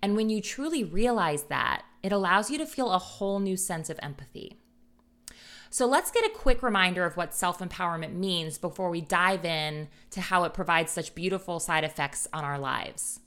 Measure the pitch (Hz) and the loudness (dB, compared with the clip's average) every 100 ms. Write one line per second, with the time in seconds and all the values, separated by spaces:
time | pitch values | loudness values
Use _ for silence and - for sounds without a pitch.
0 | 190 208 220 220 185 - 294 320 196 175 | 2 2 2 0 -2 -4 -2 -2 0 4
1 | 240 233 170 147 - 135 - 135 - _ | 4 4 2 0 -2 0 0 0 -6 _
2 | 196 202 185 190 214 294 302 - 254 185 | 0 2 4 4 2 -4 -4 -2 2 2
3 | - - 196 196 196 185 - 165 156 156 | 0 -4 -2 0 0 0 -2 -4 -6 -8
4 | 143 143 139 - - - _ _ _ _ | -8 -10 -14 -14 -16 -18 _ _ _ _
5 | _ _ - - - - - - 247 277 | _ _ -20 -20 -20 -20 -8 0 4 4
6 | - 480 440 440 - 247 254 202 180 180 | 2 2 2 2 4 4 4 4 4 4
7 | 175 165 170 - 180 175 185 - 180 165 | 0 0 -4 0 -2 0 -6 -4 -2 -2
8 | 160 160 190 175 160 147 175 156 185 170 | -6 -4 -2 0 -2 -4 -6 -2 -2 -2
9 | 156 180 180 190 165 160 156 151 151 - | 0 4 4 4 0 0 -2 -4 -10 -14
10 | - - 180 185 175 - 170 165 165 - | -14 -8 0 2 2 0 2 2 2 -2
11 | 160 - 180 190 185 170 - 160 151 151 | -6 -4 -2 -2 -4 -6 0 0 0 -2
12 | 139 - - 156 143 143 139 - - - | -4 -4 -6 -4 -4 -4 -2 -2 -4 -6
13 | - - | -8 -8